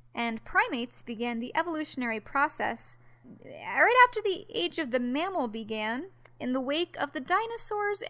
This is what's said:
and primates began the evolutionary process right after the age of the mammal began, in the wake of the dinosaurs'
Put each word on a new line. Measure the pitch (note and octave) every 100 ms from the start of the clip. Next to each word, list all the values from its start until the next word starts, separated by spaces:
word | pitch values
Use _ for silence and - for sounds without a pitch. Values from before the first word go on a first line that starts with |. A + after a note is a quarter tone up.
| -
and | - A#3 A3+
primates | - F4+ A#4+ C4 A#3+ -
began | - A3 A#3+ A#3
the | B3
evolutionary | - E4+ D#4 D4+ - A#3+ A3
process | - C#4 D4 - G#3+ A#3 - - - - - -
right | - E2 - A3 F4 B4 B4
after | A4+
the | G#4 F4+ -
age | - E4+ E4+
of | C#4+
the | B3
mammal | B3 C4+ F#4 F#4 A#3+
began, | A3+ G#3+ A3 G#3+ B3 F#4+ - - -
in | B3
the | B3+
wake | B3+ D4+ F4 -
of | C#4+
the | D#4
dinosaurs' | C4 F#4 A4+ A#4 - G#4 G#4 G4+